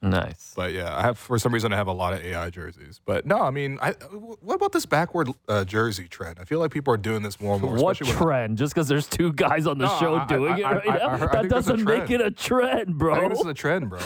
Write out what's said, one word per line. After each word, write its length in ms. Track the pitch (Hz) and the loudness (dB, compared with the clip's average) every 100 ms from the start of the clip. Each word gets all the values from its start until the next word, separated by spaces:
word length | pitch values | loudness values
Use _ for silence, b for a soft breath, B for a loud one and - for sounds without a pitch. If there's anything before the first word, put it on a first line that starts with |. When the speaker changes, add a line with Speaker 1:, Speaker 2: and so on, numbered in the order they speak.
Speaker 1:
Nice. 500 | 101 92 82 82 - - | 0 0 0 -8 -14 -6
Speaker 2:
But, 160 | 90 | -4
yeah, 240 | 90 87 76 | -4 -4 -2
I 40 | |
have, 140 | 113 120 | -2 -2
for 220 | - 117 | -2 -2
some 160 | 123 | 0
reason, 180 | 117 110 | 0 0
I 40 | 101 | 0
have 100 | 95 | -2
a 60 | |
lot 200 | 90 90 | -2 -2
of 120 | 92 | -4
A 100 | 87 | -6
I 160 | 85 87 | -6 -8
jerseys. 500 | 87 80 80 73 - | -10 -14 -16 -20 -12
But, 200 | - 98 | -4 -4
no, 160 | 123 208 | 0 0
I 100 | 202 | 2
mean, 260 | 139 139 139 | -2 -6 -4
I, 120 | - | -4
w-, 440 | - - 208 226 220 | -6 -10 -16 -16 -14
what 160 | 185 370 | -6 -2
about 160 | 403 | 0
this 120 | 359 | 0
backward, 460 | - 147 170 175 131 - - | 0 0 0 0 -2 -4 -2
uh, 160 | 104 | 0
jersey 440 | 95 107 113 92 87 | 0 0 0 -2 -10
trend? 320 | - 92 82 | -14 -14 -14
I 40 | |
feel 140 | 90 156 | -4 -2
like 140 | 160 | 0
people 200 | 147 139 | 0 0
are 40 | 113 | 0
doing 240 | 101 110 | 0 -2
this 180 | 104 - | -4 -4
more 140 | 101 | -2
and 80 | 101 | 0
more, 140 | 98 113 | 0 2
Speaker 1:
What 160 | 165 | 2
Speaker 2:
especially 220 | 185 135 | 2 0
with 60 | - | 2
Speaker 1:
trend? 380 | 165 135 110 110 | 2 2 0 0
Just 160 | 143 | 0
'cause 140 | 170 143 | 0 2
there's 180 | 143 - | 2 0
two 260 | - 170 | 0 0
guys 360 | 147 151 156 160 | 2 2 2 2
on 100 | 143 | 2
the 80 | 131 | 0
Speaker 2:
No, 100 | 185 | 2
Speaker 1:
show 140 | 165 160 | 2 2
Speaker 2:
I, 80 | |
I, 20 | - | 2
Speaker 1:
doing 320 | 139 147 175 | 2 2 0
it 60 | |
Speaker 2:
I, 80 | - | 0
Speaker 1:
right 140 | - - | 0 2
Speaker 2:
I, 40 | |
I 60 | 139 | 0
Speaker 1:
now? 180 | 240 127 | 0 0
Speaker 2:
heard, 100 | 156 | 2
I 40 | |
Speaker 1:
That 60 | 220 | 2
Speaker 2:
think 100 | 196 | 2
this 100 | 254 254 | 2 2
is 20 | |
a 20 | |
Speaker 1:
doesn't 100 | 233 208 | 2 2
make 200 | 233 180 | 2 2
Speaker 2:
trend. 40 | |
Speaker 1:
it 100 | 240 | 0
a 100 | 214 | 0
trend, 680 | - - 254 254 254 190 156 | -2 0 2 2 2 0 0
bro. 160 | 160 | 2
Speaker 2:
I 60 | 147 | 4
think 100 | 185 | 2
this 100 | - | 2
is 40 | 175 | -2
a 80 | |
trend, 360 | 139 147 180 120 | -2 0 0 -2
bro. 100 | 90 | -6